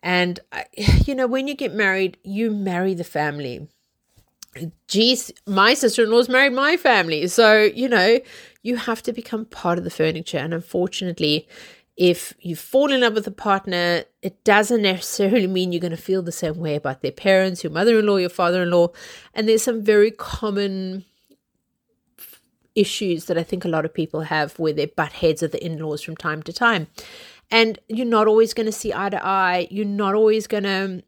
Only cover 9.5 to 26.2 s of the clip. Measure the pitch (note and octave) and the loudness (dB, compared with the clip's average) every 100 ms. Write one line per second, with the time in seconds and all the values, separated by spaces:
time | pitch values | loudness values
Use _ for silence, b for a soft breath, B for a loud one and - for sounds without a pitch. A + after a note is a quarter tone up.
9.5 | - E3+ F3 F3 - D#3+ D#3+ E3 D#3+ D3 | -6 -2 -2 -4 -2 -2 -2 -6 -6 -4
10.5 | E3 E3+ F3+ F3+ - F3+ E3+ D#3 D3+ - | -6 -6 -4 -2 -4 -8 -2 0 0 -4
11.5 | B B B B - F3+ F3 - - F3 | B B B B 0 2 2 -4 -14 -10
12.5 | D#3+ - C4+ C#4+ C4+ A#3+ A3 G#3 G3 G#3+ | -10 -2 2 2 2 2 0 -6 -8 -2
13.5 | G3 G3 F3+ F3 F3 - _ F#3+ _ - | -2 0 -2 0 0 -4 _ -12 _ 4
14.5 | G3+ G#3 A#3+ G3+ F#3 - - G3 A#3 F#3+ | 4 4 2 0 -2 -6 -2 2 2 2
15.5 | F#3 F#3 F3 E3+ E3 - F#3+ F3 - E3 | 0 -2 -2 -4 -8 -4 -4 -4 -6 -6
16.5 | D#3+ E3 D3 D3 C3 C3 - G3+ F#3+ F#3+ | -4 -4 -4 -4 -6 -8 -4 2 4 2
17.5 | F3+ D#3+ D#3 G#3+ A3+ G#3 G3 F3+ - F3 | -4 -4 0 4 4 4 2 0 0 0
18.5 | F3+ F3 F3 F3 B B B B - A3 | 2 2 4 2 B B B B -4 2
19.5 | A3 B3+ A3+ G#3 G#3 G#3+ A3 - - G#3+ | 2 2 -2 2 4 4 2 -12 -6 -4
20.5 | G3+ G3+ F#3+ F#3+ F#3+ F#3 _ _ _ _ | -2 -4 -4 -8 -10 -14 _ _ _ _
21.5 | _ _ _ _ _ _ _ - - _ | _ _ _ _ _ _ _ -20 -20 _
22.5 | _ _ - G3 - G3 E3 - E3+ E3 | _ _ 0 0 -2 -4 -4 -2 -4 -2
23.5 | F3+ F3+ D#3+ D#3 - D#3+ D#3+ D#3 D#3 D3 | -6 -2 -2 -2 -4 -6 -6 -4 -2 -4
24.5 | - D#3+ D3+ D3+ - D3+ - E3+ D#3 D#3+ | -2 -4 -2 -4 -4 -6 0 0 0 -4
25.5 | - E3+ D#3 D#3 D3 - D#3+ | -4 -8 -8 -8 -8 -10 -10